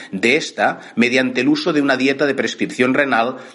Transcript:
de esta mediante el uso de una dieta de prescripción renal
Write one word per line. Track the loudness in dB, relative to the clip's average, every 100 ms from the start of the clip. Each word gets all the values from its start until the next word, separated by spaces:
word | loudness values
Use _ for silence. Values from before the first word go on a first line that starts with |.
| -10
de | -2 0 0
esta | -2 -2 -2 -2 -6
mediante | 0 2 2 0 0
el | 0
uso | 0 0
de | 0
una | 2 2
dieta | 0 0 0
de | 0
prescripción | -2 -2 -4 0 0
renal | 2 2 2 0 -4 -14